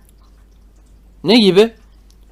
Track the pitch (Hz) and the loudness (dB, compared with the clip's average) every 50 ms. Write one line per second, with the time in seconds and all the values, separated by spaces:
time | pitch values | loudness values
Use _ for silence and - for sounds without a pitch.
0 | _ _ _ _ _ _ _ _ _ _ _ _ _ _ _ _ _ _ _ _ | _ _ _ _ _ _ _ _ _ _ _ _ _ _ _ _ _ _ _ _
1 | _ _ _ _ - 160 214 247 214 190 175 190 220 226 - - _ _ _ _ | _ _ _ _ -6 -2 -2 0 0 0 0 0 0 -2 -4 -16 _ _ _ _
2 | _ _ _ _ - _ | _ _ _ _ -20 _